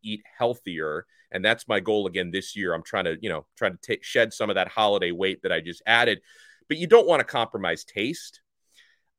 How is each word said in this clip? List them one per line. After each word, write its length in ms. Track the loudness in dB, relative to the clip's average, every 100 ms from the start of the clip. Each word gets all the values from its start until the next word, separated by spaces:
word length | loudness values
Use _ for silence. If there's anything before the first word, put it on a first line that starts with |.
eat 200 | -10 -10 -10 -4
healthier, 680 | -2 -2 -8 -6 -6 -6 -10 _ -10
and 120 | -2
that's 220 | 0 0 0
my 140 | -2
goal 260 | 0 0 0
again 240 | -4 -4
this 240 | -6 -8
year. 200 | -6 -4
I'm 80 | -4
trying 220 | -4 -4 -2
to, 120 | -4
you 80 | -6
know, 180 | -6 -10 -4
trying 200 | -4 -4
to 200 | -8 -8
ta-, 60 |
shed 300 | -2 0 2
some 180 | 0 -2
of 40 |
that 140 | 0 -2
holiday 420 | 2 2 2 0
weight 320 | 0 -2 -2
that 100 | -2
I 80 | -2
just 220 | -4 -6
added, 360 | 2 4 4 0 -6 -20 -20 _ -8
but 100 | -4
you 80 | 6
don't 220 | 8 8
wanna 160 | 4
compromise 600 | 2 0 -2 -2 -2 -2
taste. 560 | -6 -4 -4 -4 -12 -20 _ _ _ _ _ _ _